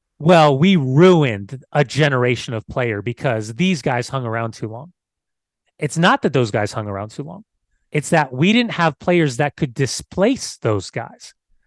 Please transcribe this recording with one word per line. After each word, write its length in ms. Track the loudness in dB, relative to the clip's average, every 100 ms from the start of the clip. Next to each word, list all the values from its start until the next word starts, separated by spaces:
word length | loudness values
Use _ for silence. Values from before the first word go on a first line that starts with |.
| _ -2
well, 400 | 4 6 6 4
we 180 | 4 4
ruined 880 | 2 6 6 6 2 -2 -8 -16 -4
a 120 | -2
generation 680 | 0 0 0 2 0 -2 -4 -8
of 120 | -8
player 340 | -4 -4 -4
because 500 | -6 -4 -4 -4 -4 -2
these 260 | 0 0
guys 260 | -2 -4 -4
hung 160 | -6 -6
around 280 | -6 -6 -8
too 120 | -12
long. 240 | -12 -18 _ _ _ _ _ _ _ _ -8
It's 200 | -6 0
not 240 | 2 2
that 100 | 0
those 180 | 0 0
guys 220 | -2 -4
hung 140 | -6 -8
around 220 | -8 -10
too 120 | -14
long. 200 | -16 -18 -20 _ _ _ _
It's 180 | -6 0
that 240 | 2 2
we 180 | 0 2
didn't 220 | 2 0
have 240 | 0 -2 0
players 380 | 0 2 0 0
that 180 | -4 -2
could 180 | -6
displace 840 | -4 -4 -6 -8 0 0 0 -8 -6
those 320 | -2 -2 -4
guys. 420 | -10 -12 -16 -20 _ _ _